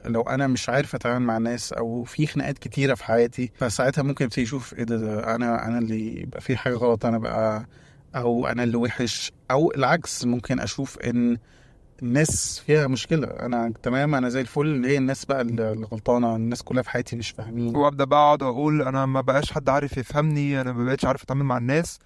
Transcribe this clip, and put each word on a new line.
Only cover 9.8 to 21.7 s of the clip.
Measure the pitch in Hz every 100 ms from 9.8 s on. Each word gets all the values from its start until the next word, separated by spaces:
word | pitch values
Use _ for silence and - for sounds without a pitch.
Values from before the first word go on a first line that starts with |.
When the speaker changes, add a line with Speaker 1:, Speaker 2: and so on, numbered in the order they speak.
| 131 165 - -
Speaker 1:
ممكن | 120 120 - 123
أشوف | 107 - 135 -
إن | 120 120 120 117 - - - - - -
الناس | 123 135 156 - - - -
فيها | 151 135
مشكلة، | 127 - 160 123
أنا | - 120 120 117 113
تمام، | 120 131 147
أنا | 139 123
زي | 131
الفل، | 123 147 151 139 127
هي | 139
الناس | 131 135
بقى | - 135
اللي | 120 113 110 107 107
غلطانة، | 110 123 123 117 113
الناس | 113 120
كلها | - 127
في | -
حياتي | 123 123 117
مش | 110
فاهمين. | - 107 117 120 147
Speaker 2:
وأبدأ | 143 139
بقى | 135 147
أقعد | 147 147
أقول: | 135 120 151 151
"أنا | 131 135 131
ما | 135
بقاش | 131 135 -
حد | 156 135
عارف | 139 143 131
يفهمني، | 117 151 156 147 143 135
أنا | 127
ما | 120
بقتش | 123 135
عارف | 131 131
أتعامل | - 135
مع | 139 123
الناس". | 120